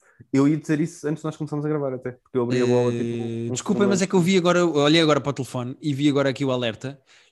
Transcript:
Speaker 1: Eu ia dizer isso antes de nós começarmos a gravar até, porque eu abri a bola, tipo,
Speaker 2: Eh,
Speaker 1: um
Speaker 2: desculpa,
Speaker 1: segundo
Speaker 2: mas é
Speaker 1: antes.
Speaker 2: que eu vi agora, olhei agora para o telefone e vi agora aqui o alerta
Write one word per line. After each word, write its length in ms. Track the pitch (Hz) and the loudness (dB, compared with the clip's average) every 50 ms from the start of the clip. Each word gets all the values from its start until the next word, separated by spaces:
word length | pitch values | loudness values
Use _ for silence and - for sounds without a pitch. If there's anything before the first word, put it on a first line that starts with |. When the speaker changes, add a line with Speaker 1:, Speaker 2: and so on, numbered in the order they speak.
| _ _ _ - - _ | _ _ _ -20 -10 _
Speaker 1:
Eu 160 | - 135 139 143 | 0 2 2 2
ia 100 | 160 151 | 2 0
dizer 220 | 147 - 156 143 | -2 -2 -2 -2
isso 280 | 160 165 - - - 147 | -2 -4 -6 -8 -8 -6
antes 140 | 156 151 | -6 -6
de 40 | - | -6
nós 100 | 160 151 - | -10 -8 -8
começarmos 280 | 156 143 151 147 147 | -8 -8 -6 -6 -4
a 40 | 151 | -4
gravar 240 | 151 151 143 135 127 | -4 -4 -4 -4 -6
até, 180 | 127 - 127 123 | -8 -8 -12 -12
porque 220 | - _ _ - 127 | -14 _ _ -2 -2
eu 60 | 120 | 0
abri 180 | 120 127 127 | 0 0 0
a 40 | 123 | 2
bola, 260 | 123 123 123 123 120 | 2 2 2 2 2
tipo, 120 | 120 117 117 | 0 -2 -4
Speaker 2:
Eh, 440 | 117 117 117 117 117 117 117 117 120 | -4 -4 -6 -6 -6 -6 -6 -6 -6
Speaker 1:
um 20 | |
Speaker 2:
desculpa, 280 | 123 120 - - 208 - | -6 -4 -2 -2 0 2
Speaker 1:
segundo 80 | 202 196 | 2 2
Speaker 2:
mas 120 | 196 180 | 2 2
é 40 | 190 | 0
Speaker 1:
antes. 40 | 185 | 0
Speaker 2:
que 60 | - | 2
eu 60 | 190 | 2
vi 160 | 165 175 190 185 | 2 2 2 2
agora, 280 | 170 180 175 175 175 | 2 2 2 2 2
olhei 360 | 170 156 147 143 147 156 165 | 2 2 2 4 4 6 6
agora 200 | 165 151 147 139 | 6 4 4 2
para 80 | 120 143 | 0 -2
o 40 | 135 | -4
telefone 440 | - 131 - - 127 120 123 135 - | -4 -6 -6 -6 -8 -8 -8 -10 -6
e 120 | - 160 139 | -4 -4 -2
vi 160 | 131 147 147 | 0 2 2
agora 200 | 139 139 139 135 | 4 4 2 0
aqui 140 | 127 120 143 | 0 -2 -2
o 80 | 135 | -2
alerta 480 | 127 127 123 117 107 - - 131 143 143 _ _ _ _ _ _ | -2 -2 -2 -4 -4 -6 -10 -14 -14 -16 _ _ _ _ _ _